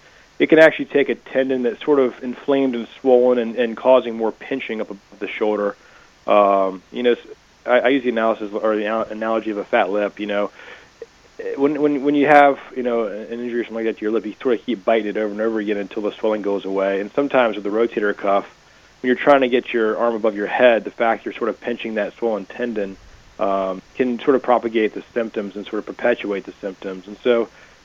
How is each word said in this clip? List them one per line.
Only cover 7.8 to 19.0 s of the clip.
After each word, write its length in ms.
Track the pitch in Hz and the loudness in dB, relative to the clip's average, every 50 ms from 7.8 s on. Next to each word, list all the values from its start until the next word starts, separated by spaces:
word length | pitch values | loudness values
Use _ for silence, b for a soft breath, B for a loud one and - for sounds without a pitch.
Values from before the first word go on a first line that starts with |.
I 60 | - 127 | 4 2
use 140 | 143 135 120 | 2 2 0
the 60 | 123 | 0
analysis 440 | 113 113 113 113 107 107 110 101 104 | 0 0 0 0 0 -2 -4 -6 -6
or 240 | 104 95 110 107 | -2 0 0 0
the 80 | 107 104 | 0 0
anal-, 260 | 104 110 110 107 - | -2 -2 -2 -2 -4
analogy 400 | 110 107 113 113 113 110 104 110 | -6 -6 -4 -2 -2 -2 -2 -4
of 60 | 104 | -4
a 80 | 101 95 | -6 -4
fat 240 | - 123 117 98 90 | 0 0 0 2 0
lip. 320 | 101 104 104 98 - - | 0 -2 -2 -4 -4 -8
You 60 | 104 | -8
know, 240 | 104 101 101 104 98 B B B B B B B B B _ - - _ _ _ - _ - 107 95 - | -4 -2 -4 -4 -4 B B B B B B B B B _ -20 -20 _ _ _ -20 _ -12 -10 -8 -2
when, 240 | 135 139 147 151 139 | 0 0 0 0 0
when, 200 | 147 147 147 131 135 | 0 0 0 0 0
when 100 | 147 147 | 0 2
you 120 | 147 135 | 2 4
have, 340 | 147 147 143 143 143 135 - - - - | 6 6 8 8 6 4 0 -6 -10 -8
you 60 | 131 120 | -6 -4
know, 240 | 123 117 117 110 | -2 -2 -2 -2
an 200 | 98 98 107 110 | -4 -6 -10 -10
injury 320 | - 117 120 120 120 117 120 | -10 -10 -8 -8 -6 -4 -4
or 40 | 110 | -6
something 180 | 110 110 113 113 | -6 -6 -4 -4
like 100 | 113 104 | -4 -4
that 40 | |
to 80 | - 107 | -2 -4
your 80 | 107 113 | -2 -2
lip, 120 | 107 - | -2 -4
you 100 | 107 98 - | -6 -10 -4
sort 160 | - 131 117 | -2 -2 -2
of 80 | - - | 0 -2
keep 200 | - 113 98 - | -4 -6 -2 0
biting 220 | 117 113 113 104 | 0 2 2 0
it 100 | 104 95 | -2 -2
over 160 | 107 107 104 101 | -2 -4 -4 -4
and 80 | 107 | -2
over 180 | 110 113 113 110 | -2 -2 -2 -2
again 160 | 104 107 104 | -2 -2 -2
until 280 | 101 101 92 - 113 104 | -4 -4 -6 -8 -6 -4
the 100 | 101 - | -4 -4
swelling 300 | - - 110 107 107 98 | -2 -2 -2 -2 0 -2
goes 200 | 101 101 95 90 | -2 -4 -2 -4
away. 380 | 95 98 98 98 98 98 98 | -4 -2 0 0 0 0 -2
And 100 | 104 104 | -4 -4
sometimes 440 | - 143 143 135 - 131 120 113 98 | -2 -2 -2 0 2 2 2 2 0
with 100 | 104 98 | -4 -6
the 60 | 104 | -4
rotator 440 | 101 113 117 113 - 113 104 104 98 | 0 0 0 0 0 0 -2 -2 -2
cuff, 400 | - - 98 98 98 - - - _ b b b b b b b _ | -2 0 0 0 0 0 -4 -12 _ b b b b b b b _